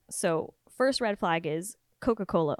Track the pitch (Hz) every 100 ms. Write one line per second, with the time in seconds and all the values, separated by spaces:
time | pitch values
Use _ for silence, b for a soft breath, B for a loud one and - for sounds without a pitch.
0 | - - 185 160 - - _ - 262 262
1 | 233 202 180 165 156 160 185 - _ _
2 | - 226 120 170 151